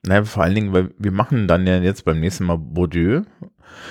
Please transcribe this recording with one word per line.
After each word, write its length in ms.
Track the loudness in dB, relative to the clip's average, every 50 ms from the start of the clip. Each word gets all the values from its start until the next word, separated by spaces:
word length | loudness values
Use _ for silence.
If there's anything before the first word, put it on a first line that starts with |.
| 0
naja, 200 | 2 2 2 2
vor 180 | 0 -2 0
allen 120 | 0 2 2
Dingen, 180 | 0 -2 2
weil 180 | 2 0 0 0 -6 _
wir 140 | -4 -2
machen 340 | 0 0 0 0 0 0 2 2
dann 180 | 2 2 4
ja 120 | 2 2 2
jetzt 260 | 2 0 -2 0 -2
beim 140 | -2 0 0
nächsten 240 | 0 -2 -2 -2 -2
Mal 140 | -2 -2 -2
Bourdieu 640 | -4 -6 -2 -2 -2 0 0 0 0 2 0 -2 -4 -8 _ _ -20 -20 _ _ _ -20 -20 -20 -20 -20